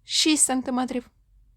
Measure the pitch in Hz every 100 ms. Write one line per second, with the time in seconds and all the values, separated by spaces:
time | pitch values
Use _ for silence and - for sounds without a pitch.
0 | - - 320 302 - 254 254 247 247 254
1 | - _ _ _ _